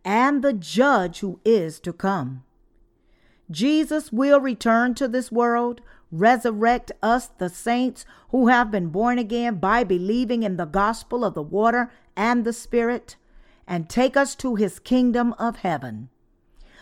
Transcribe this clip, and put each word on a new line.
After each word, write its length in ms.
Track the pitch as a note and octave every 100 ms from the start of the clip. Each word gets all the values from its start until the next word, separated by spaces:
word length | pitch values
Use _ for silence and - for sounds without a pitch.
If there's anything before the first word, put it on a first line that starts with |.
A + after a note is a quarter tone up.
| F#3
and 380 | A3 C4 C#4+
the 100 | C#4
judge 680 | G#3+ D3+ E3+ C#4 A#3 F3+ -
who 180 | G3 -
is 360 | G#3+ A3+ D#3+ D#3
to 120 | F3
come. 520 | E3+ F#3+ F#3+ C3 C3 - _ _ _ _ _ _ _ _ _ -
Jesus 600 | D#3 C4 D#4 D4+ D4+ -
will 280 | A3 C#4 C#4+
return 540 | C4+ A3 A#3 A3+ B3 A#3
to 120 | C4
this 240 | B3 B3
world, 500 | A3+ A#3+ A#3 A#3+ A#3+ - - _
resurrect 800 | D#3+ G#3+ B3 A#3 G#3 A3+ B3 - -
us, 280 | G#3+ B3 - -
the 100 | F3+
saints 560 | - A#3 A#3+ B3+ - - - -
who 200 | C4 A#3+
have 200 | B3 A3+
been 200 | G#3 E3+
born 280 | F3+ A#3 B3
again 380 | G#3+ A#3+ A#3+ F#3+
by 280 | F#3 A#3
believing 600 | F#3+ F3+ F#3 A#3+ A#3 A#3
in 140 | G#3+ F3
the 80 | D#3+
gospel 600 | G3 G3+ A#3 - A#3+ G#3
of 80 |
the 80 | D#3+
water 500 | D3+ F#3+ A3+ A#3+ A#3+ - _ -
and 300 | A3+ A#3+ A3+
the 80 |
Spirit, 600 | A3+ - A#3+ A#3 B3 - - _ - - _ -
and 220 | F3 D#3+
take 260 | A#3+ C4 C#4
us 200 | C4+ -
to 200 | C4 G#3+
his 220 | G3+ -
kingdom 560 | - B3+ B3 A#3 A#3+ -
of 180 | A#3 A3+
heaven. 520 | F#3 D3 B2+ G#2+ B2+ _ _ _ _ _ - -